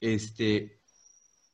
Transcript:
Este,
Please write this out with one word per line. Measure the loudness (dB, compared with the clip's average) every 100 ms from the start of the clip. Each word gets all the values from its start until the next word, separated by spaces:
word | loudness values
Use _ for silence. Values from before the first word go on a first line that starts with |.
Este, | 0 0 -2 -2 2 2 0 -12 _ _ _ _ _ _ _